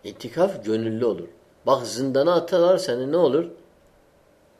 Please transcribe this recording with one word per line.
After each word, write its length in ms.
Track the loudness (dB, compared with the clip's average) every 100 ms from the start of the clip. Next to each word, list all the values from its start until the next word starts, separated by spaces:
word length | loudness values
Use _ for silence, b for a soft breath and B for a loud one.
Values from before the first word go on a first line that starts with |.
İtikaf 600 | -16 -14 -10 0 0 0
gönüllü 400 | -4 -4 -2 -2
olur. 240 | -2 -2 -10 -18 _ _ 0
Bak 200 | 0 0
zindana 480 | -4 -2 2 2
atarlar 440 | 2 2 2 4 4
seni 340 | 0 -4 -2
ne 40 | 2
olur? 280 | 2 2 -2 -12 _ _ _ _ _ _ _ _ _